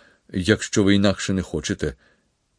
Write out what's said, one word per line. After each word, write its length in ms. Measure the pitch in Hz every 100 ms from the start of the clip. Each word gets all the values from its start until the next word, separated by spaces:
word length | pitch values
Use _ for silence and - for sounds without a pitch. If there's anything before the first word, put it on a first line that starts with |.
| _ _ _
якщо 520 | 95 92 104 - 110
ви 100 | 98
інакше 380 | 101 101 92 -
не 100 | 95
хочете. 520 | 87 80 - 98 76 - _ _ _ _ _